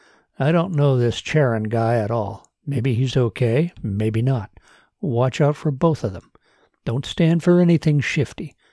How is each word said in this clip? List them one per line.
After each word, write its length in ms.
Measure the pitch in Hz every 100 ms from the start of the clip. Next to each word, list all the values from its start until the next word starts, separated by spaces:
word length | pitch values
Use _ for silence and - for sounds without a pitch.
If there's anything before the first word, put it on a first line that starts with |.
| _ _ _ -
"I 120 | 139
don't 240 | 170 175 156
know 220 | 143 131
this 240 | 120 -
Charon 420 | - 156 135 113
guy 320 | 110 113 113 120
at 160 | 104
all. 400 | 117 104 104 - _ -
Maybe 280 | 139 127
he's 240 | 117 131 131
okay, 540 | 120 - 120 120 170 -
maybe 400 | 113 98 110 110
not. 300 | 123 131 98 - - _ _ _
Watch 420 | 180 120 127 -
out 140 | 147 147
for 160 | 156
both 320 | 135 170 151
of 100 | 113
them. 180 | 92 - _ _ _ _ _ -
Don't 200 | 120 -
stand 380 | - 165 170
for 160 | 175 175
anything 400 | 175 165 156 147
shifty. 560 | 123 - 131 - 160 - _